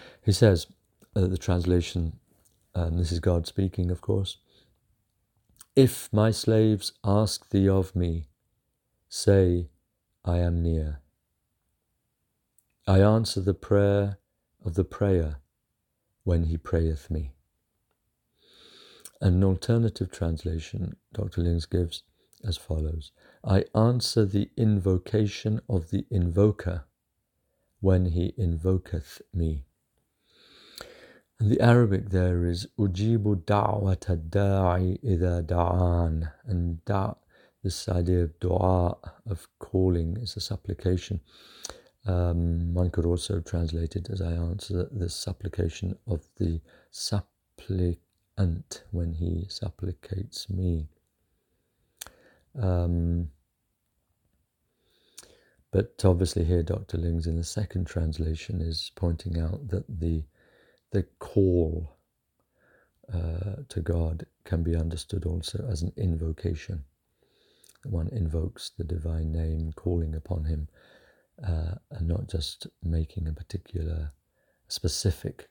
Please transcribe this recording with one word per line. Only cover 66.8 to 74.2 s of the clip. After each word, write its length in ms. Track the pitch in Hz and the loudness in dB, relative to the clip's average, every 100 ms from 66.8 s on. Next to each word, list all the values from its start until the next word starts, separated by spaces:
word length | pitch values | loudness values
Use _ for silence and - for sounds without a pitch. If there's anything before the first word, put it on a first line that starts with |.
| 69 _ _ _ _ _ _ _ _ _ - | -10 _ _ _ _ _ _ _ _ _ -8
One 240 | 90 80 | -6 -4
invokes 600 | 113 82 80 82 - - | -2 -2 -2 -4 -6 -14
the 120 | - | -10
divine 480 | 80 85 80 80 78 | -6 -6 -4 -4 -2
name, 400 | 80 80 80 80 | -2 -2 -2 -6
calling 420 | 78 90 87 80 | -6 -2 0 -2
upon 300 | 78 - 90 | -4 -6 -4
him, 240 | 78 78 78 _ _ _ _ _ _ - | -2 -4 -6 _ _ _ _ _ _ -10
uh, 300 | 110 82 82 - - | -4 -2 -4 -8 -10
and 180 | - 82 | -6 -2
not 200 | 85 92 | -2 -4
just 400 | 82 - - - _ | -6 -6 -10 -16 _
making 440 | 82 82 80 - 82 | -4 -2 -2 -4 -6
a 60 | |
particular 800 | 76 - 95 - 90 80 80 76 - | -6 -8 -12 -8 -6 -4 -4 -6 -10